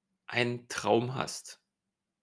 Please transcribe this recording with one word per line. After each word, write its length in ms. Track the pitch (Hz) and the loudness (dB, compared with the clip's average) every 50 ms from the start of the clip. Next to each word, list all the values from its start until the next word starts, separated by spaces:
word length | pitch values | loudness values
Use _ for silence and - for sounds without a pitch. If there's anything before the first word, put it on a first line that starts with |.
| _ _ _ _ _ - - | _ _ _ _ _ -4 0
einen 340 | 120 123 120 120 120 120 - | 0 2 2 0 -4 -6 -8
Traum 480 | - - - 104 107 117 120 123 127 | -8 -2 2 4 4 4 4 0 -2
hast, 460 | 123 - - - - - - - - _ _ _ _ _ _ _ _ _ _ _ _ | -4 -4 -6 -6 -10 -12 -14 -18 -20 _ _ _ _ _ _ _ _ _ _ _ _